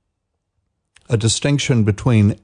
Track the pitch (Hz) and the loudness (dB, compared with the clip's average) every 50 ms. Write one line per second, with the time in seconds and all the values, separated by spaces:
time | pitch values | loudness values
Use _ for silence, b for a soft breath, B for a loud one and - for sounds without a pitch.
0 | _ _ _ _ _ _ _ _ _ _ _ _ _ _ _ _ _ _ _ _ | _ _ _ _ _ _ _ _ _ _ _ _ _ _ _ _ _ _ _ _
1 | _ - 127 107 107 113 - - - 143 143 139 - - 135 117 104 107 101 - | _ -4 -4 0 0 0 -2 -2 -2 -2 -2 -2 -2 0 0 0 0 0 -2 -2
2 | - 135 120 107 104 101 113 - | 0 0 2 4 2 2 0 -2